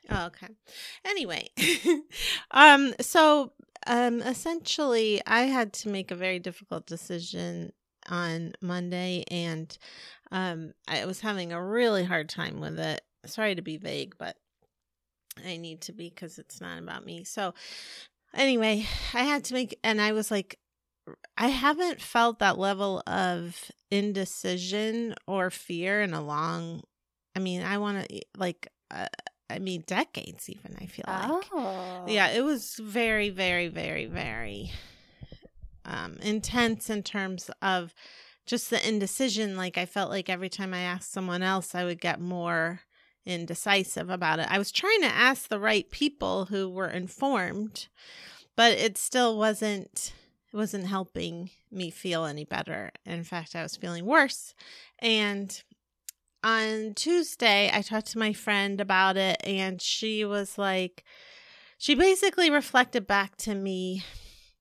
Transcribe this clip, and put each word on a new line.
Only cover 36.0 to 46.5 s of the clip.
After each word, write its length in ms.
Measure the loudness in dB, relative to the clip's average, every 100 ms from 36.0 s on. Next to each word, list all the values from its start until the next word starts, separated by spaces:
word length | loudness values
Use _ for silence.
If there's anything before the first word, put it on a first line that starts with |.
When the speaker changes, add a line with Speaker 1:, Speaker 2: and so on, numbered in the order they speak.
| -10 -8
Speaker 1:
intense 680 | -4 -4 0 2 2 0 -4
in 140 | -6
terms 460 | -4 -6 -6 -6 -10 -4
of 320 | 0 0 -2 -14 -20 -20 -20 _ -4
just 240 | -4 -2
the 160 | -2 0
indecision. 680 | 0 -2 0 0 0 -2 -4
Like, 200 | -4 -4
I 80 | -4
felt 240 | -2 -2
like 200 | -2 -2
every 200 | -4 -4
time 240 | -6 -6
I 80 | -4
asked 300 | -4 -6 -6
someone 300 | -6 -2 0
else, 300 | 2 0 -2 -4
I 80 |
would 180 | -4 -2
get 180 | -2 -2
more 600 | -4 -4 -2 0 0 -4 _ _ _ _ -8
indecisive 840 | -6 -6 -4 2 2 2 -4 -4
about 300 | -2 0 2
it. 80 | 2
I 80 | 0
was 140 | 0
trying 300 | 0 4 4
to 60 | 4
ask 400 | 6 4 4 -2
the 120 | -2
right 300 | 2 2 0
people 540 | 0 -2 0 0 0
who 240 | 0